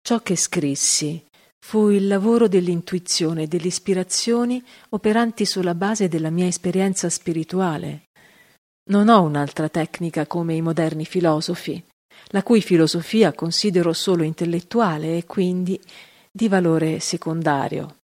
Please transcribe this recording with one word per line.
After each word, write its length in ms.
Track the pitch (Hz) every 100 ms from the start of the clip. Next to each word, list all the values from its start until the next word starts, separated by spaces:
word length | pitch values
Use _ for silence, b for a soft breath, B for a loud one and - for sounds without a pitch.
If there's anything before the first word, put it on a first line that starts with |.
Ciò 200 | - 233
che 160 | - 170
scrissi 880 | - - 147 139 - - 151 160 _ b b _
fu 300 | - 214 214
il 180 | 202 196
lavoro 400 | 196 208 233 226
dell'intuizione 960 | 185 180 170 170 185 175 - 160 165
e 20 | 156
delle 200 | 175 175
ispirazioni 960 | 175 - 185 185 - - 233 240 247 247 B B
operanti 560 | 214 214 214 233 220 202
sulla 280 | - 180
base 340 | 170 196 214 190
della 220 | 165 156
mia 160 | 165 180
esperienza 640 | 170 185 180 196 190 175
spirituale. 960 | - - 165 160 180 185 151 - 147 _ _ b b b b _ _
Non 240 | _ 202 208
ho 140 | 226
un'altra 460 | 165 147 143 - 156
tecnica 580 | 170 156 - 170 165 -
come 280 | 175 165
i 60 | 160
moderni 440 | 165 160 160 156
filosofi, 760 | 160 190 170 156 165 175 - 165 - _ _ B B
la 120 | 196
cui 180 | - 233
filosofia 720 | - 175 160 175 165 220 196
considero 600 | 143 165 170 208 180 170
solo 320 | 165 - 180
intellettuale 920 | 160 160 170 170 - 233 220 156 156 170
e 60 |
quindi 560 | 170 - 180 180 180 185 B B B B B
di 160 | 196 226
valore 500 | 190 175 160 156 160
secondario 1000 | - 175 - 160 160 143 - 151 151 -